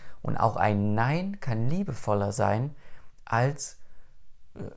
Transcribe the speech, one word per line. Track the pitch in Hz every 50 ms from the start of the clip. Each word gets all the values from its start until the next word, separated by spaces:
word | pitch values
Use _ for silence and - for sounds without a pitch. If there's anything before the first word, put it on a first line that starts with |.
| - - - -
Und | - 107 101
auch | - 98 113 107
ein | - 92 107 104 101 101 104 104
Nein | 110 117 127 147 170 185 196 196 196
kann | - - 117 110 113 123
liebevoller | 156 190 202 185 123 - - - 104 101 101 101
sein, | 101 107 104 98 101 110 127 147 - - - - - - - - - - -
als, | - 113 113 123 139 147 147 - - - - - - - - - - - - - - - - - - -
äh, | - - - -